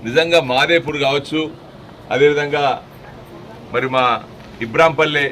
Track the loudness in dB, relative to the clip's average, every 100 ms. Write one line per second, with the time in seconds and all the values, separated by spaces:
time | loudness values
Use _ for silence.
0 | 0 0 2 2 2 0 2 0 0 -2
1 | 0 -2 -2 -6 -6 -10 -20 -20 -20 -20
2 | -6 2 2 2 -2 -2 -2 -2 -8 -20
3 | -20 -20 -20 -20 -20 -20 -6 -4 -2 0
4 | 0 0 -6 -20 -20 -12 -6 2 2 4
5 | 0 0 -2